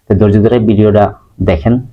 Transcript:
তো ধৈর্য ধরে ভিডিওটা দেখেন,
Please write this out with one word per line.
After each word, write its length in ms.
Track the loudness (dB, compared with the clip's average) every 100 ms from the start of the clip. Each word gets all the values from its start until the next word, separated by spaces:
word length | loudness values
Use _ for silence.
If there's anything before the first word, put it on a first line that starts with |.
| -4
তো 40 |
ধৈর্য 280 | 0 2 2
ধরে 160 | 0 0
ভিডিওটা 560 | 0 0 2 2 0 -4 _ -6
দেখেন, 380 | -4 -2 -2 -4 -6